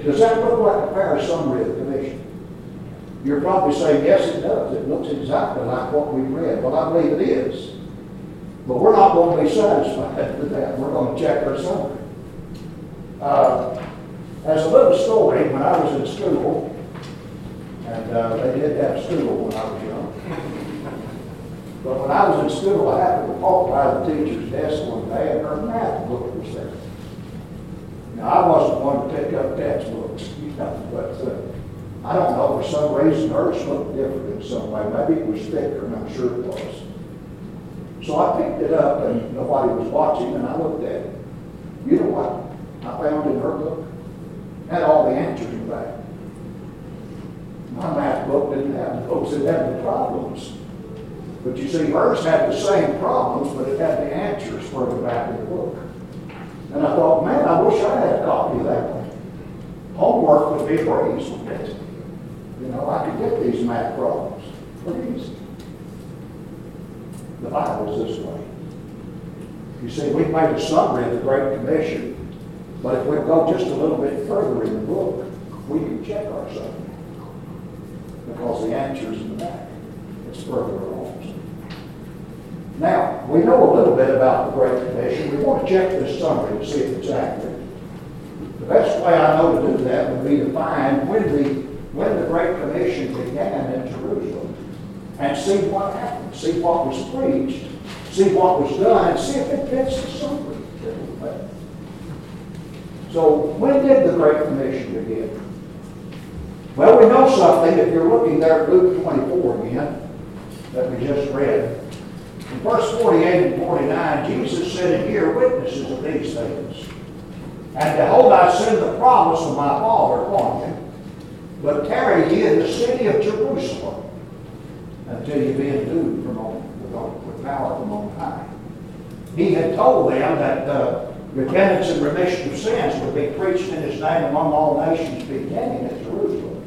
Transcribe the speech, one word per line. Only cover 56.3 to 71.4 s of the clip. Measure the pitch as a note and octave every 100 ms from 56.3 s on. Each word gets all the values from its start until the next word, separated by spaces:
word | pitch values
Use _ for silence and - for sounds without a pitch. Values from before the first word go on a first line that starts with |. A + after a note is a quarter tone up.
| - - - -
And | D3 -
I |
thought, | - D#3+ D#3+
"Man, | - -
I | - -
wish | - -
I | G#3 -
had | - -
a |
copy | B2+ - - A#2+
of | -
that | - -
one." | - - - - - - - - - - -
Homework | - - - - -
would | - -
be | -
a |
breeze, | - - - - -
wouldn't | - - -
it? | - - - - - - - - - -
You | B2+
know, | C3 D3
I | -
could | - -
get | A3+ -
these | B2 A#2+
math | A#2 A#2 - -
problems. | - - - - - - - -
Pretty | F3 E3+ E3+ -
easy. | - - - - - - - - - - - - - - - - - - - - - -
The | -
Bible's | - - - - - -
this | - -
way. | - - - - - - - - - - - - - - -
You | A#2+
see, | - -
we've | D#3+ -
made | E3 D#3+
a | D3+
summary | D#3 D#3 - B2
of | A#2+
the | A#2+
Great | C3+ C3+